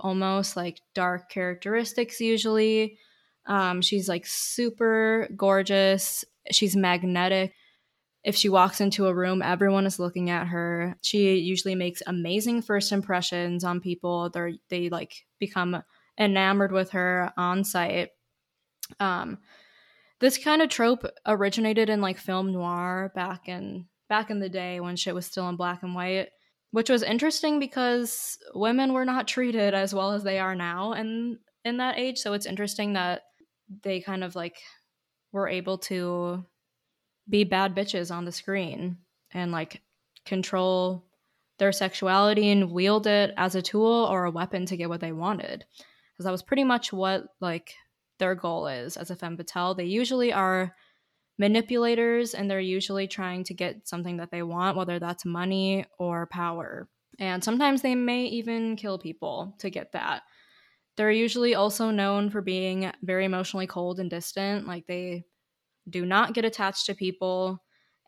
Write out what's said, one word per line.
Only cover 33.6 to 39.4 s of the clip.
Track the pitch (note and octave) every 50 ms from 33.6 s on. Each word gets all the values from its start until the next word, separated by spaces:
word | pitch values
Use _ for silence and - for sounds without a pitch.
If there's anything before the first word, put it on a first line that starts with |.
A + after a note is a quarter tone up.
| _ _ G3 G#3 _
they | G3 F#3+ F#3
kind | F3+ G3 F#3+ F#3+ F#3
of, | F3+ F3+
like, | F3+ E3+ F3 E3+ - - - - _ _ _ _ _ _ _ _ _ _ _
were | - G3 G3 -
able | - F#3 F3+ F#3+ F#3+ F#3
to | - - F#3+ F3+ F3+ F3 F3 F3 F3 F3 F3 F#3 F3+ - _ _ _ _ _ _ _ _ _ _ _ _ _ _ _ G#3
be | G3+ G#3 G#3
bad | F3+ F#3+ F#3 G3 G3 F3+
bitches | F#3+ G3+ G3+ - F#3 F3 F3 F3
on | F3 F3
the | F3
screen | F3 - - - G3 G3 F3+ D#3+ - - E3+ F3+ F3 F3 _ _ _ _ _ _
and, | - F#3